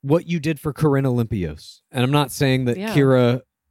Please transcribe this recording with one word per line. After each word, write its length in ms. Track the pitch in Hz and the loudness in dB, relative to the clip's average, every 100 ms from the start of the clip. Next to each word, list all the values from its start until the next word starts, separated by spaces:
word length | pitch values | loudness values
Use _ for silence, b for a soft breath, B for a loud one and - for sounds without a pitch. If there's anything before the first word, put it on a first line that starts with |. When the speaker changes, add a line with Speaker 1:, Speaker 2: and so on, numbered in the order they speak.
Speaker 1:
what 260 | 135 165 170 | 0 -2 0
you 120 | 170 | -4
did 200 | 147 151 | -4 -4
for 120 | 156 | -6
Corinne 300 | - 151 139 | -2 0 2
Olympios. 760 | 135 123 113 107 82 78 - - _ | 0 0 -2 -4 -6 -8 -18 -20 _
And 120 | 131 | -2
I'm 80 | 123 | 0
not 200 | 147 135 | 2 0
saying 340 | - 139 131 127 | -2 0 0 0
that 120 | 120 | -4
Speaker 2:
Yeah. 160 | 214 | -2
Speaker 1:
Kira 480 | 180 135 131 120 123 _ _ _ | 2 4 4 2 0 _ _ _